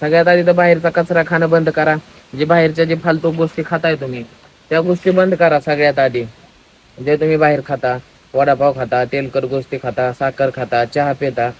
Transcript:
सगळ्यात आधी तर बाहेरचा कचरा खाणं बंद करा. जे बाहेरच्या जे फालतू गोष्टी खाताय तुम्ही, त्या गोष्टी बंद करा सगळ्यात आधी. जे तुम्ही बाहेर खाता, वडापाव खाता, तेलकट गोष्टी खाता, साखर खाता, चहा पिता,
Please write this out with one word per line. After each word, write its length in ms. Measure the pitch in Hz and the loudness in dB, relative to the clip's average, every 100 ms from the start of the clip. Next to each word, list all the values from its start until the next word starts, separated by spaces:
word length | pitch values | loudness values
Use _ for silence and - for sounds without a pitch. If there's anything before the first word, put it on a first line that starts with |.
सगळ्यात 280 | 151 165 170 | 0 2 4
आधी 140 | 175 | 4
तर 100 | 175 | 2
बाहेरचा 380 | 175 175 165 165 | 2 2 2 2
कचरा 320 | 175 165 170 160 | -2 0 0 0
खाणं 240 | 165 165 | 0 2
बंद 180 | 165 160 | 2 2
करा. 280 | 156 151 156 - - - 135 | 0 0 0 -4 -20 -14 -4
जे 60 | |
बाहेरच्या 400 | 156 170 160 160 | 0 2 2 2
जे 100 | 160 | 0
फालतू 360 | 165 170 156 165 | 0 0 0 0
गोष्टी 320 | 165 160 - 156 | 0 -2 -4 -6
खाताय 280 | 165 165 | -2 -2
तुम्ही, 280 | 151 135 123 117 - - _ - | -2 -6 -10 -12 -18 -20 _ -2
त्या 100 | 160 | 0
गोष्टी 300 | 175 175 190 | 0 0 2
बंद 240 | 185 185 | 2 2
करा 260 | 180 170 147 | 2 2 2
सगळ्यात 380 | 156 147 147 139 | 0 0 2 2
आधी. 260 | 135 120 113 - - _ _ _ _ - | 0 0 -6 -12 -20 _ _ _ _ -8
जे 120 | 131 151 | -2 0
तुम्ही 200 | 156 156 | 2 2
बाहेर 240 | 151 143 131 | 0 -2 -4
खाता, 320 | 135 127 127 - _ _ | -6 -4 -6 -8 _ _
वडापाव 380 | 131 139 131 143 | -2 0 2 0
खाता, 320 | 131 117 123 | -2 -2 -2
तेलकट 400 | 123 139 135 135 | -2 -4 -4 -4
गोष्टी 320 | 127 135 127 131 | -4 -4 -6 -8
खाता, 300 | 123 113 127 | -6 -4 -4
साखर 380 | 123 135 131 135 127 | -4 -4 -2 -2 -2
खाता, 280 | 131 120 | -4 -2
चहा 280 | 117 147 143 | -2 -2 -2
पिता, 380 | 135 139 120 120 - | -2 -4 -2 -4 -6